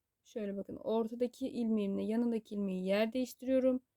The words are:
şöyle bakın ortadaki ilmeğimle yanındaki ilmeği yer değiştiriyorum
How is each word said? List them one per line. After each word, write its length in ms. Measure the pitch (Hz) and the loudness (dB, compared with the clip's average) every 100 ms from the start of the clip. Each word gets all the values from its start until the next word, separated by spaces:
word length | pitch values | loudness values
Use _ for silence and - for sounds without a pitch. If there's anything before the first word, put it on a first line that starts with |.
| _ _ | _ _
şöyle 320 | _ 240 202 196 | _ -6 -4 -6
bakın 200 | - - | -8 -8
ortadaki 720 | - 220 220 240 247 - 269 | -2 0 0 -2 -4 -2 -6
ilmeğimle 540 | - 226 220 196 196 | -2 0 2 0 0
yanındaki 520 | 202 220 240 226 - | 0 0 0 -2 -4
ilmeği 320 | 202 196 185 185 | -4 -2 -2 2
yer 260 | 202 226 | 2 2
değiştiriyorum 680 | 254 254 - 247 262 262 254 _ | 0 -4 -4 2 4 4 2 _